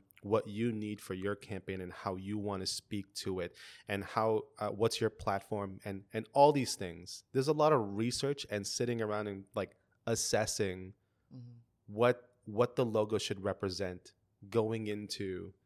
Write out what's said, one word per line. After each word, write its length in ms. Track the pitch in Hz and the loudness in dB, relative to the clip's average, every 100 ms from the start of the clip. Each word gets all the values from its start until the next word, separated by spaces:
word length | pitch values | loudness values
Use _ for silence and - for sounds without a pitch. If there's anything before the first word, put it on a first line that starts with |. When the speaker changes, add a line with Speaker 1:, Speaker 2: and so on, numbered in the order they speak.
| _ - | _ -12
Speaker 1:
what 260 | 101 107 104 | 0 0 2
you 240 | 104 120 | -2 -2
need 300 | 110 104 104 | 0 -4 -6
for 120 | - | -6
your 220 | 92 98 101 | -4 -2 -4
campaign 460 | - 95 - 95 | -6 -8 -6 -6
and 100 | 90 | -6
how 240 | - 101 92 | -6 -4 -4
you 200 | 95 104 | -4 -4
wanna 300 | 101 98 92 | -4 -4 -4
speak 460 | - - 104 95 - | -6 -6 -8 -8 -8
to 240 | - 92 | -4 -2
it 160 | 90 - - - - | -4 -8 -20 -18 -4
and 160 | 98 | -4
how, 400 | 101 117 110 110 - - | -2 2 2 2 -2 -6
uh, 100 | 104 | -4
what's 320 | 104 113 - | 2 0 2
your 80 | 110 | -2
platform 680 | - - 98 - 107 98 95 104 | -2 -2 -2 -2 -6 -6 -8 -10
and, 180 | 98 - | -10 -6
and 140 | 113 113 | -6 -2
all 180 | 139 143 | 8 8
these 240 | 147 120 - | 8 0 -4
things. 480 | 92 85 90 - _ | -6 -8 -12 -16 _
There's 140 | 135 135 | 0 2
a 60 | |
lot 200 | 151 151 | 4 6
of 240 | 143 101 101 | 6 2 0
research 480 | 120 - 139 143 - | -2 0 -2 -2 -2
and 160 | 104 98 | -4 -2
sitting 340 | - 120 117 | -2 0 0
around 260 | 107 107 104 | 0 0 -2
and, 180 | 98 98 110 | -6 -6 -4
like, 200 | 95 _ _ _ - | -4 _ _ _ -4
assessing 880 | 113 - 107 107 - 101 92 92 - _ _ _ | -2 2 2 2 0 -2 -2 -10 -16 _ _ _
Speaker 2:
Mm-hmm. 640 | 127 120 117 _ _ - | -18 -16 -18 _ _ -10
Speaker 1:
what, 340 | 104 120 123 - _ - | 4 4 4 -2 _ -8
what 300 | 107 120 - | 2 2 4
the 80 | |
logo 360 | 120 107 107 107 | 2 4 2 0
should 240 | - 98 | -2 -2
represent 680 | 98 92 101 90 95 90 - _ _ _ 101 | -2 -2 -2 -2 -4 -6 -14 _ _ _ -2
going 380 | 113 110 113 107 | 2 2 0 -4
into 680 | 104 104 - 98 90 90 - | -6 -6 -6 -6 -6 -8 -14